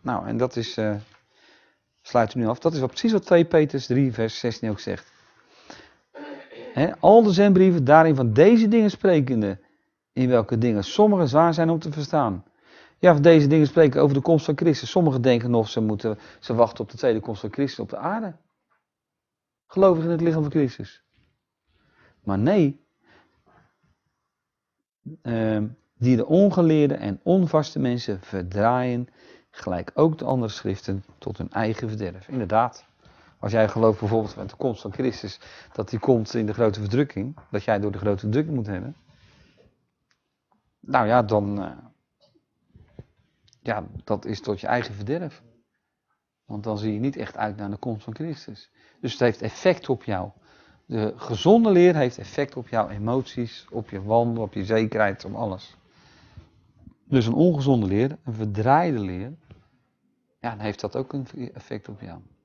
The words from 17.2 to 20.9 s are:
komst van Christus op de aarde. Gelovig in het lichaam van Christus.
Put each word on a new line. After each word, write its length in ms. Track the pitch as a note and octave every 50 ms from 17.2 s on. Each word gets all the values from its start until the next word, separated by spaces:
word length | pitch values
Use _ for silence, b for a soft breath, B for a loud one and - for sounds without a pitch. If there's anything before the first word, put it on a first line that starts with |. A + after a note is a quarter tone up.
komst 200 | G2+ - A2 G2
van 120 | - G#2+
Christus 260 | - - C#3 C3 - -
op 100 | G#2+ -
de 80 | -
aarde. 400 | - - E3 G3+ A3+ A3+ F#3+ D#3+ _ _ _ _ _ _ _ _ _ _ _ _ _ _ _ _ _ _ _ _ _ _ _ _ _ _
Gelovig 380 | _ - F#3+ G3 F#3+ F3+ D#3+ D#3+
in 60 | E3+
het 100 | E3+ D#3
lichaam 220 | E3 E3+ D#3+ D#3+
van 80 | D3+ D3
Christus. 540 | C#3 E3 C#3+ B2 - - G#2 -